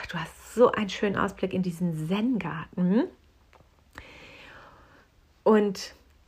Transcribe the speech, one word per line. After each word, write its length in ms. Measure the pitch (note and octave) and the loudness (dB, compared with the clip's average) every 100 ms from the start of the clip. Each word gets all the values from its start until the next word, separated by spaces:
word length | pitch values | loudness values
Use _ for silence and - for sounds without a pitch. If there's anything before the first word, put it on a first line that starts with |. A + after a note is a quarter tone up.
| - | -4
du 80 | E3+ | -8
hast 360 | D#3+ - - | -10 -14 -6
so 160 | - B3 | 4 4
einen 160 | - G3+ | 4 -4
schönen 280 | - G#3 F#3+ | -2 -2 0
Ausblick 360 | G3 - F#3+ | -2 -2 -4
in 100 | F#3+ | -2
diesen 460 | F3+ E3 F3 D#3 D#3 | -4 -2 -4 -2 -2
Zen-Garten. 960 | G3 A#3 A#3 E3 D#3+ - - F3+ G#3+ F4+ - _ _ _ - _ _ _ - - - - - - - - - - - _ _ _ _ | -2 0 -2 -4 -8 -8 -2 2 2 0 -6 _ _ _ -20 _ _ _ -20 -20 -20 -20 -20 -20 -20 -20 -20 -20 -20 _ _ _ _
Und 500 | - G#3+ G#3 F#3+ - - _ _ | 4 4 4 -2 -10 -18 _ _